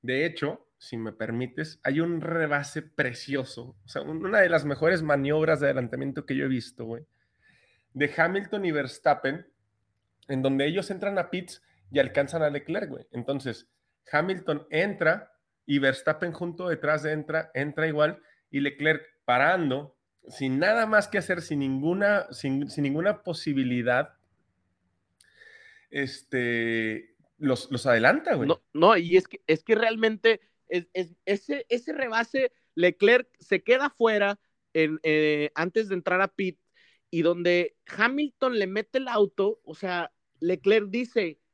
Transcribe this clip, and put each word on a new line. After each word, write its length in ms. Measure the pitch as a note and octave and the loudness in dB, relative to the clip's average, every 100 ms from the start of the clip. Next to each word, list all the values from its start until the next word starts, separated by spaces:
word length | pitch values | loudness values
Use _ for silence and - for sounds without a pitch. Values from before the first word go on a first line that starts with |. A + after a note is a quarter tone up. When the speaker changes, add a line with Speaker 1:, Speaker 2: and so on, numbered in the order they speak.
Speaker 1:
De 220 | A#2+ C3 E3 | -4 -2 -2
hecho, 420 | - C#3+ G#3 _ _ | -2 -6 -6 _ _
si 200 | - A#2 | -12 -8
me 140 | A2 | -8
permites, 680 | - A2+ A#2 B2+ - D#3 - | -8 -6 -4 -6 -6 -10 -6
hay 160 | B2+ C#3 | -4 -2
un 220 | E3+ E3+ | -2 -4
rebase 600 | D#3 E3 D3+ C#3+ C#3 D#3 | -4 -2 0 -2 -4 -10
precioso, 920 | D#3 - C3 A#2+ - C#3 B2 - B2 - | -10 -4 -4 -4 -6 -6 -6 -12 -18 -20
o 40 | - | -12
sea, 160 | C#3+ | -10
un-, 200 | C#3+ D#3+ | -8 -6
una 160 | F#3 G#3+ | 0 4
de 100 | F3+ | 4
las 160 | E3 C#3+ | 4 0
mejores 360 | C#3 D#3+ F3+ | 0 2 2
maniobras 580 | D#3+ C#3+ C#3 D#3 D#3 D3+ | 2 0 2 2 2 2
de 60 | C#3 | 2
adelantamiento 640 | C3 A#2+ C3 C#3 C3+ - | 0 -2 -6 -6 -8 -6
que 80 | C3+ | -2
yo 100 | C#3 | 0
he 20 | |
visto, 380 | C3 - - A2+ | -2 -4 -12 -10
güey, 180 | A#2 D#3 _ _ _ _ _ _ _ _ | -10 -14 _ _ _ _ _ _ _ _
de 200 | C3 C#3+ - | -2 -2 2
Hamilton 500 | E3+ F#3+ G3+ G#3 F3+ | 2 2 -4 -4 -2
y 60 | |
Verstappen, 760 | D3+ C3 - D3+ D3 C3+ D#3+ - _ _ _ _ _ _ _ - | -2 -4 -2 2 2 0 -4 -12 _ _ _ _ _ _ _ -6
en 160 | C3+ | 0
donde 240 | C3 C3+ C#3+ | 0 2 0
ellos 240 | F3+ - | -2 -4
entran 260 | F#3+ G3+ G3 | -6 -2 -2
a 140 | E3+ | -2
pits 320 | F3+ F#3 - _ _ _ | -6 -8 -20 _ _ _
y 60 | C#3 | 0
alcanzan 460 | C3+ - C#3 E3 | 0 0 -2 0
a 80 | D3+ | -2
Leclerc, 360 | C#3+ - E3 C#3+ | -2 -6 -6 -6
güey. 180 | B2+ - | -10 -10
Entonces, 560 | A#2+ A#2+ C#3 C3+ A2+ _ _ _ _ - | -8 -4 -4 -4 -8 _ _ _ _ -2
Hamilton 560 | D3 F3+ F#3 - D3 - | 0 0 -2 -4 -4 -2
entra 640 | D3+ G3+ G3 D#3+ G3 - _ _ _ - | -2 0 2 0 0 -6 _ _ _ -2
y 140 | C#3+ | 2
Verstappen 520 | C3+ C3 - D#3 F3 | 2 2 -2 -2 -4
junto 380 | D#3+ F3 E3+ F3+ | -6 -8 -6 -6
detrás 340 | D#3+ D3 D3+ | -2 0 -2
entra, 480 | D#3 D#3 D3+ D#3+ - | -2 -4 -4 -6 -4
entra 340 | C3 D3 C#3+ D#3+ | -4 -4 -2 -2
igual, 340 | D3+ D3+ D3+ _ _ _ | 2 0 0 _ _ _
y 80 | C#3 | -4
Leclerc 440 | C#3 C#3 D3+ D3+ - _ - | -2 0 0 0 -4 _ 0
parando, 720 | B2 D3 F#3 D3+ C3 D3 _ _ _ - | 2 4 2 0 -2 -6 _ _ _ -20
sin 320 | - C3+ C3 | -6 -2 2
nada 260 | F#3 A3+ A3 | 2 2 4
más 220 | G#3+ G3+ | 2 2
que 100 | G3+ | -4
hacer, 240 | F3 F3 | -2 -6
sin 180 | - D3 | -2 -2
ninguna, 720 | C3+ C3+ D3+ F#3 G#2 G#2 - | 0 0 0 2 2 2 -2
sin, 380 | - C#3 C3+ C#3+ | -6 -2 -2 -4
sin 140 | D3+ | -2
ninguna 380 | C#3 D3 F#3 G3+ | -2 0 0 -2
posibilidad, 920 | - D#3+ D#3+ C3+ B2+ B2 A#2+ B2 D3+ _ _ _ _ _ _ _ _ _ _ _ _ _ - - - - _ | -6 -6 -2 0 0 0 2 0 0 _ _ _ _ _ _ _ _ _ _ _ _ _ -20 -20 -20 -20 _
este, 1300 | C#3+ C3+ - - C3 A#2+ A#2 A#2 A2+ A2 A2 - _ _ _ | -6 -6 -8 -6 -2 0 0 0 -2 -2 -6 -12 _ _ _
los, 320 | D3 B2 - | -2 -2 -2
los 140 | B2+ C#3 | -4 2
adelanta, 500 | A#2 B2 C4+ E4+ F#3+ | 4 4 2 0 0
güey. 120 | F#3 | 0
Speaker 2:
No, 140 | - _ | -2 _
no, 240 | D3 F3+ G#3 | 4 6 6
y 200 | E3+ F3+ | 6 4
es 100 | - | 4
que, 140 | - - | -12 0
es 160 | D#3 | 0
que 120 | - A3 | 2 2
realmente 680 | A3+ A3+ A3 A3 A3+ G#3+ _ _ _ | 2 2 0 2 2 2 _ _ _
es, 200 | F3 E3+ | -6 -4
es, 220 | F#3 E3+ F3 - | -8 -8 -8 -4
ese, 400 | G3+ - C#4+ - | -4 -2 -8 -2
ese 240 | A#3+ A#3+ | -4 -4
rebase, 580 | D4+ B3+ A3 A3+ C4+ B3+ _ _ - | -6 -2 -2 -2 0 -2 _ _ 2
Leclerc 520 | F3 - G#3 B3 - _ | 2 4 6 6 2 _
se 240 | - F#3+ | -4 -2
queda 260 | - B3+ C#4 | 4 2 2
fuera 500 | _ A3+ G#3+ G3+ G3+ _ _ _ | _ 2 4 0 -2 _ _ _
en, 260 | D#3+ D#3 D#3 | 0 0 0
eh, 480 | D#3+ D3+ D3+ D3+ D3 - | 0 2 4 2 -2 -2
antes 340 | F3 A3+ G#3+ | -2 -2 -2
de 60 | F#3 | -4
entrar 260 | F3+ F#3 | 0 0
a 60 | G3 | 0
pit, 320 | - F#3+ - _ _ _ _ _ | -2 -6 -6 _ _ _ _ _
y 140 | E3 | 0
donde 520 | E3 F3 F3 F3 F3 _ - | 2 2 2 2 0 _ -16
Hamilton 720 | - A3+ C#4 D4 _ C4 A#3 | 0 0 2 -4 _ -2 0
le 80 | F#3+ | -2
mete 320 | G3+ A3 B3+ | -4 -4 -4
el 80 | C4 | -2
auto, 520 | A#3 G3+ - G3 A3 | 0 0 0 -2 -2
o 100 | - | -12
sea, 380 | D#3+ F#3+ F3 E3 _ _ _ | -10 -6 -4 -6 _ _ _
Leclerc 500 | E3+ F3+ F#3+ A3 G#3 | -2 0 4 2 2
dice 500 | A3+ A#3+ A#3 F3+ D3+ _ | -4 -2 -2 -2 -8 _